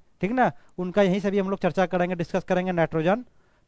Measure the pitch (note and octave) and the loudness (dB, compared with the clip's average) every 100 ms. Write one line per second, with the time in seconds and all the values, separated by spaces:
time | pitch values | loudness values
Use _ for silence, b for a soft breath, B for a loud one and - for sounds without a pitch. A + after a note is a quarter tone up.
0 | _ - F#3 B3+ G#3+ - b b F3+ G#3 | _ -6 -4 0 0 0 b b -4 2
1 | G3 G3 G3 G3 F#3+ G3 F3+ F#3+ F3+ F#3 | 2 2 0 0 -2 0 -2 0 0 0
2 | F3 F3 E3+ F#3 - F#3 F#3 F3 D#3+ E3 | -2 -2 -4 -4 -2 -2 0 0 0 0
3 | D#3+ A3+ A#3+ _ _ _ | 0 0 -2 _ _ _